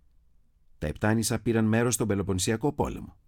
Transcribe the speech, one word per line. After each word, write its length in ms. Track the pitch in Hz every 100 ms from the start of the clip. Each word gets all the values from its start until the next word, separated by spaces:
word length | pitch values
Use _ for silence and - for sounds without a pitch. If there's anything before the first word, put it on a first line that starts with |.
| _ _ _ - _ _ - -
Τα 80 | 76
Επτάνησα 540 | - 107 113 110 110
πήραν 240 | 120 113
μέρος 300 | 110 113 123
στον 120 | - 110
Πελοποννησιακό 680 | 98 95 92 113 113 147
Πόλεμο. 460 | - - 101 - -